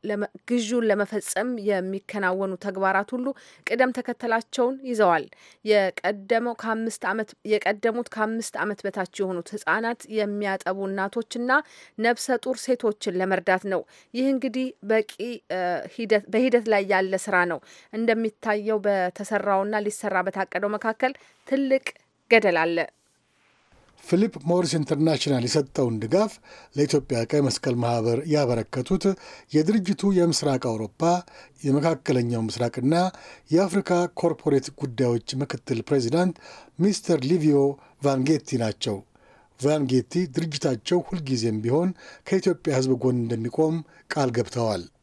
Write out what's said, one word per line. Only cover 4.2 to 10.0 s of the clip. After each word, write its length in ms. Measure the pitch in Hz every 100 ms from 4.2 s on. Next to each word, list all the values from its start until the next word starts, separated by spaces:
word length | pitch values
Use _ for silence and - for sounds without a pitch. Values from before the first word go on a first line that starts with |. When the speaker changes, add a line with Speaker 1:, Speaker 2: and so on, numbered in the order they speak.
| 254 226 - - 247 269
Speaker 1:
ይዘዋል። 420 | 269 220 196 165 - - - _
የቀደመው 920 | 214 208 190 - 180 208 196 226 240
ከአምስት 480 | 226 226 220 226 -
ዓመት፣ 260 | 202 214 214 -
የቀደሙት 640 | 220 214 - 214 226 233 233
ከአምስት 440 | 226 214 226 - -
ዓመት 240 | 190 202
በታች 340 | 202 196 180
የሆኑት 340 | - 190 180 -
ህጻናት፣ 500 | 208 - 196 233 233